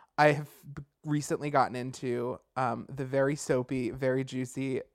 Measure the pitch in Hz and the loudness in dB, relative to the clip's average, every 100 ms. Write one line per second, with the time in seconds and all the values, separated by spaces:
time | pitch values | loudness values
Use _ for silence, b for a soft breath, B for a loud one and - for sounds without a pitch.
0 | b - 151 147 147 - 143 143 - _ | b 4 6 4 -2 -14 -18 -16 -16 _
1 | 156 147 135 160 147 139 104 123 127 127 | -2 -2 0 -4 2 4 4 0 -6 -6
2 | 131 135 123 123 _ - 131 117 - 135 | -4 -2 -4 -6 _ -2 -2 -2 -6 -8
3 | 131 135 135 151 - 131 123 131 117 131 | -2 2 2 2 0 0 0 -2 -2 -2
4 | 131 131 131 131 127 - 135 127 - | 0 0 -2 -4 -6 -4 -2 -4 -6